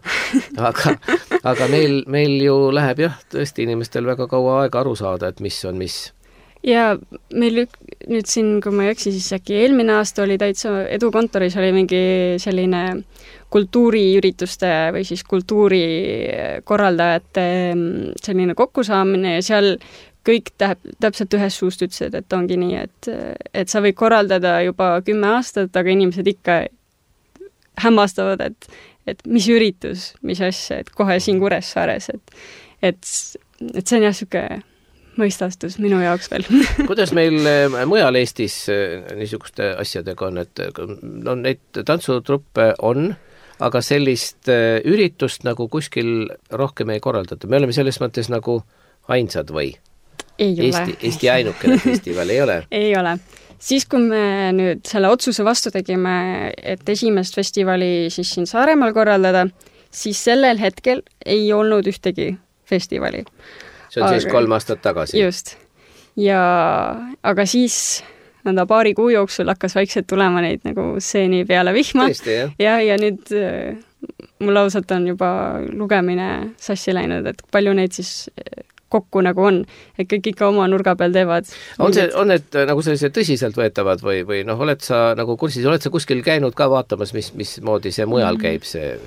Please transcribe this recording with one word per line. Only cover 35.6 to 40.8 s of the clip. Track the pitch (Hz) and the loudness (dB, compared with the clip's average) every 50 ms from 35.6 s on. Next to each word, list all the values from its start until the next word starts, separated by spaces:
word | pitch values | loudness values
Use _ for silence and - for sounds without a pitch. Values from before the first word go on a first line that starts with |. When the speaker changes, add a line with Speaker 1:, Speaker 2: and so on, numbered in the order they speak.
| - 170 185 - | -10 -10 -6 -4
Speaker 2:
minu | 208 202 196 185 180 | -2 0 2 2 2
jaoks | 175 175 185 - - | 0 0 -2 -4 -6
veel. | - - 190 - 214 269 285 - | -6 -6 -2 2 4 4 4 4
<laughs> | - - - - | 0 -2 0 0
Speaker 1:
Kuidas | 196 214 196 180 - | 2 0 0 2 2
meil, | 170 165 165 156 156 | 2 4 4 4 2
eh, | 151 147 147 143 143 139 131 123 127 143 | 4 4 4 4 4 2 2 0 0 2
mujal | 196 220 185 135 127 127 | 2 4 4 4 4 4
Eestis, | 123 117 - - 120 101 - - - - | 2 0 -2 -4 -4 -4 -4 -6 -4 -2
eh, | 104 101 101 92 85 92 - 90 - | -2 -2 -2 -2 -4 -8 -10 -12 -10
niisuguste | 101 107 104 110 107 - - - - 107 101 95 90 | -10 -8 -8 -8 -10 -12 -12 -8 -4 -4 -4 -4 -4
asjadega | 101 - - 95 87 95 90 - 95 95 | -6 -6 -6 -8 -8 -8 -8 -6 -6 -6
on, | 92 90 87 | -6 -6 -8
et, | - - - | -8 -8 -10
eh, | 92 92 - - | -10 -8 -8 -10